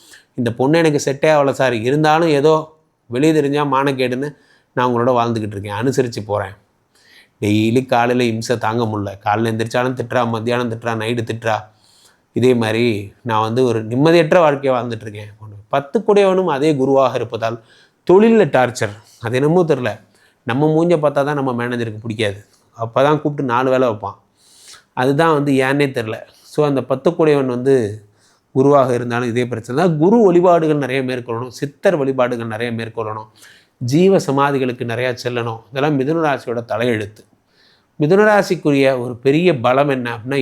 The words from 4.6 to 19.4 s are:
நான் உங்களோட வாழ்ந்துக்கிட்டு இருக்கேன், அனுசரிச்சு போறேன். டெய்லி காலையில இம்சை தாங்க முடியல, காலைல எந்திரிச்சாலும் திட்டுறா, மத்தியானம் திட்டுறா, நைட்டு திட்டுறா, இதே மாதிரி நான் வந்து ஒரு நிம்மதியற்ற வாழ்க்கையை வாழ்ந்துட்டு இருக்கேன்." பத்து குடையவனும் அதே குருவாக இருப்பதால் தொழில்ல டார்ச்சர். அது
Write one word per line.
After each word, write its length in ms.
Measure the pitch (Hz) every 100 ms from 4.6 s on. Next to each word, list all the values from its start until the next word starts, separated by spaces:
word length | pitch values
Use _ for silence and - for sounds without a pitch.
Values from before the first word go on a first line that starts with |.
| _ -
நான் 120 | 123
உங்களோட 240 | 117 120 123
வாழ்ந்துக்கிட்டு 380 | 117 113 107 101
இருக்கேன், 200 | 104 101
அனுசரிச்சு 420 | 131 131 123 117 104
போறேன். 240 | 101 98 101 _ _ _ _ _ - _ -
டெய்லி 380 | 104 107 110 123 127
காலையில 340 | 120 120 123 123
இம்சை 240 | 110 110 117
தாங்க 200 | 110 113 110
முடியல, 200 | 107 101 98 107
காலைல 260 | 104 113
எந்திரிச்சாலும் 460 | 110 113 123 127 127
திட்டுறா, 220 | 120 120 117 113
மத்தியானம் 360 | 113 120 120
திட்டுறா, 220 | 113 117 113
நைட்டு 220 | 110 120 113
திட்டுறா, 280 | 117 113 110 - _ _ _ _ _ _ -
இதே 160 | 123 120
மாதிரி 240 | 110 110 120 101 101 - 123
நான் 140 | 110 110
வந்து 140 | 117 127
ஒரு 100 | 113 110
நிம்மதியற்ற 480 | 123 156 170 160 185 156
வாழ்க்கையை 280 | 139 139 123
வாழ்ந்துட்டு 300 | 120 113 110
இருக்கேன்." 240 | 104 104 101 107 101 - 139
பத்து 240 | 139 226 196
குடையவனும் 440 | 202 196 185 180 139
அதே 160 | 156 143
குருவாக 320 | 131 135 131 123
இருப்பதால் 380 | 117 110 113 117 _ _ _ _ -
தொழில்ல 380 | 185 226 226 160 131
டார்ச்சர். 400 | 123 113 107 104 - _ 117
அது 120 | 127